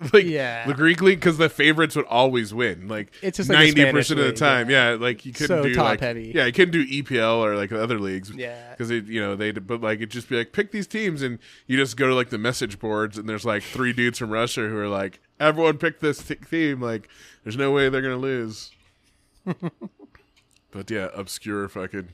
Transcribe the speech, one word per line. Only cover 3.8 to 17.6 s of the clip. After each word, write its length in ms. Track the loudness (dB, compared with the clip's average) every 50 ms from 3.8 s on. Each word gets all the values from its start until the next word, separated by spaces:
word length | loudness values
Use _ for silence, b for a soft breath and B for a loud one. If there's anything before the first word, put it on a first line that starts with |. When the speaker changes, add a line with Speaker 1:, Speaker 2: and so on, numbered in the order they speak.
| 6
Speaker 1:
percent 40 | 6 6 2 2 2
Speaker 2:
Spanish 40 |
Speaker 1:
of 60 | 0 2
the 60 | 2
Speaker 2:
league, 100 | 0 0
Speaker 1:
time. 340 | 2 2 2 2 2 2 4
Speaker 2:
yeah. 220 | 4 4 4 4
Speaker 1:
Yeah, 60 | 2 0
like, 280 | -2 -4 -4 -4 -8
you 60 | -14
couldn't 160 | -8 -6 -2 0
Speaker 2:
So 160 | 0 0 0
Speaker 1:
do, 100 | 0 2
Speaker 2:
top 120 | 2 2
Speaker 1:
like, 140 | 2 0 0
Speaker 2:
heavy. 320 | -2 -4 -4 -6 -8 -4 0
Speaker 1:
yeah, 120 | 0 0 2
you 40 |
couldn't 220 | 4 6 6 6 6
do 80 | 4
E 200 | 0 0 -2 -6
P 160 | -4 -2 0 2
L 240 | 2 4 4 4
or, 140 | 2 2 0
like, 160 | 0 -2 -4
other 260 | -2 -2 -2 0 -2 -2
leagues. 320 | -2 -2 -4 -6 -8 -10
Speaker 2:
Yeah. 440 | -12 -12 -12 -12 -12 -14 -18 -18 -10
Speaker 1:
'Cause 140 | -10 -6 -2
it, 140 | -2 -4 -4
you 160 | -4 -4 -4
know, 160 | -2 -2 -2 -2
they'd, 280 | -4 -4 -4 -6 -6
but, 140 | -6 -6 -4
like, 200 | -2 -4 -4 -4
it'd 100 | -6 -10
just 160 | -10 -12 -8 -4
be 80 | -4
like, 160 | -4 -4 -4
"Pick 220 | -4 -4 -4 -4 -4
these 120 | -8 -8 -6
teams," 340 | -6 -4 -4 -4 -4 -4
and 180 | -6 -6 -6 -8 B B B B B
you 120 | B 2 2
just 180 | 2 0 0
go 140 | 0 2 2
to, 40 | 2
like, 160 | 2 0 -2
the 80 | -4 -2
message 400 | -2 -2 -2 -2 -6 -6 -8 -6
boards, 400 | -6 -4 -2 -2 -2 -4 -6 -8
and 120 | -8 -6
there's, 160 | -6 -4 -2
like, 180 | -2 -2 -2 -4
three 300 | -6 -6 -4 -2 -2 0
dudes 260 | 0 0 0 0 -2
from 120 | -6 -4
Russia 360 | -2 -2 -2 -2 -2 -4 -4 -4
who 80 | -2 -4
are 100 | -4 -2
like, 320 | -2 -2 -4 -4 -8 -12 _ _ _ 0
"Everyone 380 | 2 2 2 4 2 2 2 2
pick 240 | -2 -4 -2 -2
this 200 | -2 -2 -2 -2 -6 -12
t-, 80 | -12
team. 460 | -12 -10 -6 -2 -2 0 0 -2 -2
Like, 260 | -4 -4 -6 -6 -8 _ b b b b b b b
there's 100 | -10 -4
no 160 | -2